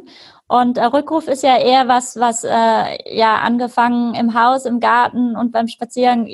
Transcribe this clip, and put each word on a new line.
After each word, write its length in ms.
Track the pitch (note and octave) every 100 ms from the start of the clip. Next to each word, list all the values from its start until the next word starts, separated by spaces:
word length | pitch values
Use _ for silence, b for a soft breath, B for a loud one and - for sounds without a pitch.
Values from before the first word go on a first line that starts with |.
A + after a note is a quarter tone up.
| B B B B _
Und, 280 | A#3+ B3 B3
äh, 60 |
Rückruf 440 | A#3 C#4+ D4 D#4+ D#4
ist 120 | C4+
ja 160 | C4+ B3
eher 300 | A#3+ C4 B3
was, 320 | B3 B3 A3
was, 240 | A#3+ A#3
äh, 760 | A3+ A3+ A3+ A3 - - - -
ja, 200 | A3 A3
angefangen 760 | A3 A#3+ B3 A#3+ A#3+ A#3+ A#3+
im 260 | A3+ A#3 A3+
Haus, 260 | A#3 C4 C4
im 160 | A#3+
Garten 540 | A3 A#3 B3 A3+ B3 A3
und 160 | A#3
beim 160 | A3+ A#3
Spaziergang 600 | - A#3 - B3 A#3+ A3+